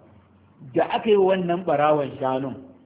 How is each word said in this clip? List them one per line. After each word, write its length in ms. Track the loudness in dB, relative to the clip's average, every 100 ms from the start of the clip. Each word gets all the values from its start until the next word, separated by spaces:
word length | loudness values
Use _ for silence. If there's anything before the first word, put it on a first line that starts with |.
| _ -20 _ _ _ _ -6 -2
Da 80 | 0
aka 240 | -2 2
yi 60 | 4
wannan 460 | 4 2 0 -4 -2
ɓarawon 540 | 2 2 2 -2 -6
shanun, 360 | -4 -4 -6 -10 -16 -20